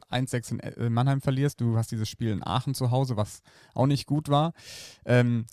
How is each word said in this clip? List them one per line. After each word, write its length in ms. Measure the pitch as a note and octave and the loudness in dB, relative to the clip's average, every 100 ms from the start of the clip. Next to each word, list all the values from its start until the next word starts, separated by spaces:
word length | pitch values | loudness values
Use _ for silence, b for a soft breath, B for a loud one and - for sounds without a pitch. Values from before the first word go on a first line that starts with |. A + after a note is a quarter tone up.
| - | -4
eins 220 | B2+ C3 | -4 -2
sechs 180 | B2 - | -4 -4
in, 100 | A#2 | -8
äh, 300 | A2 - A#2 | -8 -4 0
Mannheim 320 | A#2 C3+ C#3 | 2 2 2
verlierst, 400 | C#3+ C3 C#3+ - | 0 0 0 0
du 160 | A#2 A2+ | 0 0
hast 140 | A2+ | 0
dieses 180 | A2 G#2+ | -4 -4
Spiel 200 | - A2+ | -2 -2
in 100 | F#2+ | -2
Aachen 300 | - A2+ C#3+ | -2 -2 -2
zu 160 | C3 B2+ | -2 0
Hause, 260 | B2+ C3 A2 | 2 0 -2
was 260 | G#2 - b b b - | -4 -6 b b b 0
auch 100 | C3+ | 2
nicht 220 | C#3+ - | 2 0
gut 220 | D3 C#3+ | -2 2
war. 240 | C#3+ E3 - B B B B - | 2 2 -4 B B B B 2
Ähm, 400 | B2 A#2+ A#2 A2+ | 4 4 0 -4